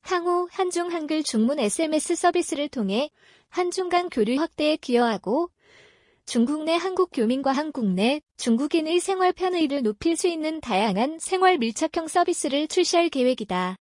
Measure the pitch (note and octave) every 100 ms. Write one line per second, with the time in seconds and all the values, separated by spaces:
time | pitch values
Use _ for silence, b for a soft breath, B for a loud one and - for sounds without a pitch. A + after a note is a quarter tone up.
0 | - F4+ E4+ F4 F4 - F#4 E4+ F4 E4+
1 | D4+ D#4 D4+ A3 A3+ D4+ G#3 - D#4+ D#4
2 | - E4+ F4 F4 - C#4+ D4 C4+ G3 G3+
3 | D4+ b b b b - F4+ F4+ F4+ F4
4 | F4+ - G#3+ C4+ D#4+ - D4+ D#4 - A#3+
5 | A#3+ G#3 F3+ C4 F4 _ b b b b
6 | b b - A#3+ A#3+ D4+ D#4 E4+ F#4 F#4
7 | F4+ - A3 C4 C4+ C4+ D#4 C#4+ G#3 F#3
8 | A3 D4+ _ - - A#3 D4 E4+ D#4 F4
9 | F4+ F#4+ F4+ F4+ F#4 F4+ D4+ C#4+ A3 G#3+
10 | E4 E4 F4+ E4 D#4 D#4+ B3 F#3+ A3 F#3
11 | C4 D#4+ - F#4 F#4 F4+ A3+ A3 D#4+ F4
12 | D#4+ F4+ F4 E4+ D4 C#4 D4+ - E4+ E4+
13 | E4+ C#4 B3 B3+ G#3 F3+ F3+ F#3